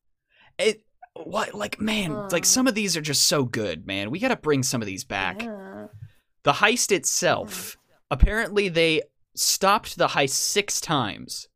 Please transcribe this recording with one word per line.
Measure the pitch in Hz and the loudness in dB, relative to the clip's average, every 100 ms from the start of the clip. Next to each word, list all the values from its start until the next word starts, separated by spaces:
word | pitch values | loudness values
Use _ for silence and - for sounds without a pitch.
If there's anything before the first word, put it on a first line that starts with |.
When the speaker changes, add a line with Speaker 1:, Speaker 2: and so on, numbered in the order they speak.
| _ _ _ _ _ - | _ _ _ _ _ -2
Speaker 1:
It, | 214 208 _ _ - | 0 -2 _ _ -20
what, | - 160 202 - | -16 -6 -4 -4
like, | 208 208 - | -6 -6 -4
man, | 214 214 175 208 196 | -2 0 -2 -4 -2
like, | 175 | 0
Speaker 2:
Huh. | - | 2
Speaker 1:
some | 254 254 | 4 4
of | |
these | 214 202 165 | 2 0 -2
are | |
just | 151 135 - | -2 2 2
so | 156 | 2
good, | 120 117 101 80 - | 0 -2 -4 -6 -6
man. | 98 104 | -4 -4
We | 175 | -2
gotta | 254 233 | -2 0
bring | 151 139 | 2 2
some | 123 123 | 2 -2
of | 104 | -4
these | 95 | -8
back. | - 98 92 98 | -6 -2 -2 -4
Speaker 2:
Yeah. | 233 202 190 104 107 - - _ _ _ | -8 -10 -12 -14 -16 -16 -20 _ _ _
Speaker 1:
The | 143 | 0
heist | 135 208 240 - | 4 4 2 2
itself, | 180 - - 170 127 104 - - - _ | 0 0 0 0 0 -2 -10 -12 -14 _
Speaker 2:
Yeah. | _ - | _ -2
Speaker 1:
apparently | 139 196 214 185 202 196 | 4 4 4 0 0 2
they | 165 165 156 - _ _ | 4 4 2 -2 _ _
stopped | - - - 196 214 - - | -4 -2 2 4 2 0 0
the | 151 | 2
heist | - 139 | 4 2
six | - - 202 202 - | 0 0 -2 -2 -4
times. | - 147 104 55 - - - | -2 -2 -2 -6 -10 -12 -14